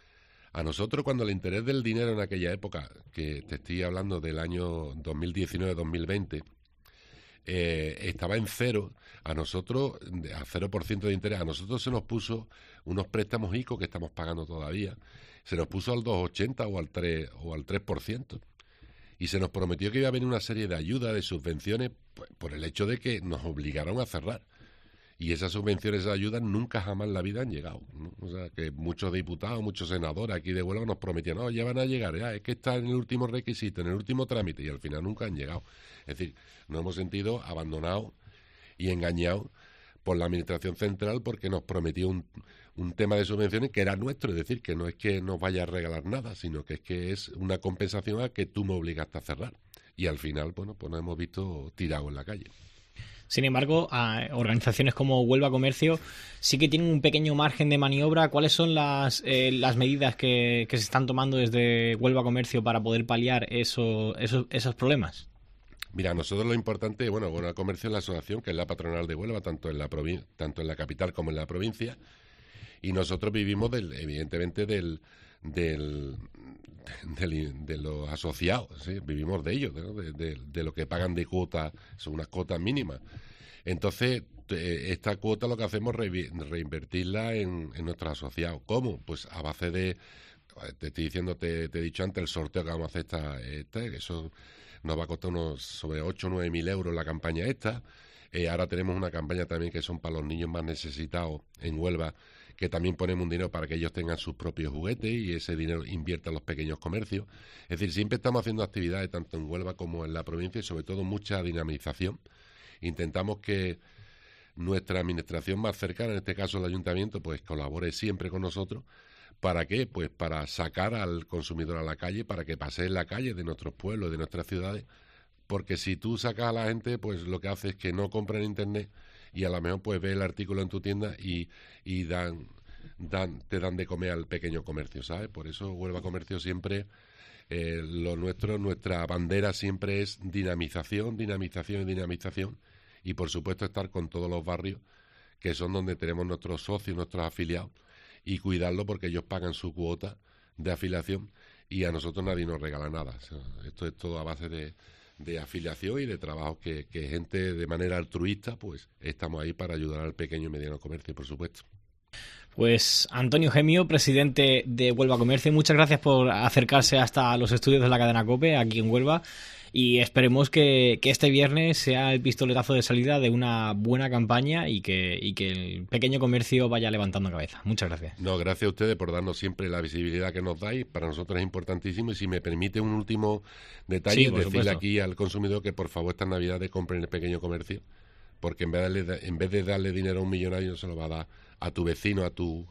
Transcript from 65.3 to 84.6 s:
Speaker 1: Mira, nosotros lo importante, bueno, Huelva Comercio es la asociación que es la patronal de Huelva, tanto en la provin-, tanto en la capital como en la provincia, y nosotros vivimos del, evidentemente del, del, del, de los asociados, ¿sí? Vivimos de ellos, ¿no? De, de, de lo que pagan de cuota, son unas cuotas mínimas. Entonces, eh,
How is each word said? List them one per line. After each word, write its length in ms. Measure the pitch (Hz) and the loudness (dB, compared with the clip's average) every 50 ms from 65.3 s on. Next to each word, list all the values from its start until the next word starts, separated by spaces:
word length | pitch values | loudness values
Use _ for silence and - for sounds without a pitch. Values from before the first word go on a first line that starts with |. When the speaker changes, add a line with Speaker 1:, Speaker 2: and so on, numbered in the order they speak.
| - - - - - - - - - - - - - | -20 -20 -20 -20 -20 -20 -20 -20 -18 -16 -14 -8 -4
Speaker 1:
Mira, 180 | 92 90 90 | -2 0 2
nosotros 340 | 87 85 78 - 98 101 110 | 2 0 0 0 0 0 2
lo 60 | 120 | 2
importante, 560 | 117 117 98 110 104 - 110 107 104 107 123 110 | 2 2 0 0 -2 -2 -2 -4 -2 -2 -2 0
bueno, 200 | 101 110 104 85 | 0 0 0 -2
Huelva 260 | 80 85 87 87 87 | -2 -2 -2 -4 -2
Comercio 340 | - 95 98 92 - - 113 | -2 -2 -2 -2 -2 -2 -2
es 40 | |
la 60 | 107 101 | -2 -2
asociación 440 | - - 90 80 - - 104 117 | -2 -4 -4 -6 -4 -4 -6 -4
que 80 | - 101 | -4 -4
es 60 | 85 | -2
la 100 | 85 85 | -2 -2
patronal 400 | - 85 82 82 85 85 85 85 | -2 -4 -4 -4 -2 -2 -2 -2
de 80 | 82 80 | -2 -4
Huelva, 260 | 78 101 113 113 101 | -4 -4 -4 -4 -4
tanto 300 | - 90 80 76 - 82 | -4 -4 -6 -4 -4 -4
en 80 | 76 73 | -4 -4
la 100 | 73 69 | -4 -4
provin-, 360 | 78 76 73 82 90 - - - _ | -4 -2 -2 -2 -2 -4 -6 -10 _
tanto 240 | - 82 76 73 85 | -6 -6 -6 -4 -4
en 60 | 80 | -4
la 100 | 80 78 | -4 -4
capital 380 | - 78 - 73 - 92 90 - | -4 -6 -6 -4 -2 -4 -2 -2
como 160 | - 80 80 | -4 -4 -2
en 60 | 78 | -4
la 100 | 78 78 | -4 -4
provincia, 500 | - 85 90 101 113 104 - 113 120 - - - - - _ - - - - - - - - - - - - | -6 -4 -4 -4 -4 -4 -4 -6 -8 -8 -10 -18 -20 -20 _ -20 -20 -20 -20 -20 -20 -20 -20 -20 -20 -14 -8
y 100 | - 95 | -4 0
nosotros 400 | 90 95 87 85 92 87 104 107 | 0 0 2 0 0 0 0 0
vivimos 380 | 101 107 101 101 101 101 113 120 | 0 2 2 2 2 2 0 0
del, 220 | 123 120 98 80 67 | 0 -2 -4 -6 -8
evidentemente 680 | 65 80 76 73 76 78 71 82 85 87 87 80 104 104 | -8 -6 -4 -4 -4 -4 -2 -2 -2 -2 -2 -2 -2 0
del, 360 | 101 107 98 87 85 80 - - _ - - - - - _ | 0 0 0 0 -2 -6 -8 -10 _ -20 -20 -20 -20 -20 _
del, 760 | - 78 73 87 85 80 78 73 73 73 73 73 69 69 65 - - - - - - 65 67 - - - 82 82 - - - - - 80 76 80 | -12 -6 -2 0 0 0 0 -2 -4 -4 -4 -6 -6 -8 -8 -10 -12 -14 -18 -20 -20 -20 -20 -20 -20 -20 -20 -18 -16 -16 -16 -12 -12 -10 -6 -4
del, 480 | 95 82 78 78 76 71 67 71 76 | -2 -2 0 -2 -2 -4 -6 -8 -8
de 120 | 71 78 76 | -8 -6 -6
los 300 | 73 76 76 73 73 76 | -6 -6 -6 -6 -6 -6
asociados, 760 | 78 - - 80 76 - 87 87 113 - - - - - | -6 -6 -6 -6 -2 0 2 2 2 2 -2 -6 -14 -12
¿sí? 180 | - 90 95 98 - | -10 -8 -8 -6 -6
Vivimos 400 | 73 73 73 76 85 98 85 71 | -4 -4 -4 -2 -2 -2 -2 -2
de 80 | 82 | -2
ellos, 220 | 107 143 139 92 67 | -2 -2 -2 -4 -6
¿no? 180 | 78 85 98 | -8 -10 -10
De, 200 | 107 104 87 80 | -10 -10 -10 -10
de, 260 | 73 73 82 80 76 - 64 | -8 -6 -6 -6 -6 -8 -12
de 180 | 73 73 85 80 | -8 -6 -6 -4
lo 80 | 80 | -4
que 140 | - 82 78 | -4 -6 -4
pagan 280 | - 87 87 90 90 87 | -2 -2 -2 0 0 0
de 120 | 85 82 | -2 -2
cuota, 460 | - 90 92 90 - - 80 78 78 - - - - - | 0 0 0 0 0 -2 -2 -2 -4 -6 -12 -18 -20 -18
son 180 | - - 78 76 | -12 -10 -6 -6
unas 140 | 80 78 - | -6 -6 -6
cuotas 300 | - 90 87 73 92 85 | -6 -6 -4 -2 -2 -2
mínimas. 420 | 87 110 139 143 113 80 67 64 - - - - - - - - - - - - - | 0 0 0 -2 -2 -4 -8 -10 -12 -16 -16 -16 -16 -18 -20 -20 -20 -20 -20 -10 -6
Entonces, 580 | 87 90 73 - 98 - - 123 127 127 113 - - - - - - | -4 -2 0 0 -2 0 0 0 0 0 -2 -4 -10 -18 -18 -8 -6
eh, 380 | 95 82 | -4 -2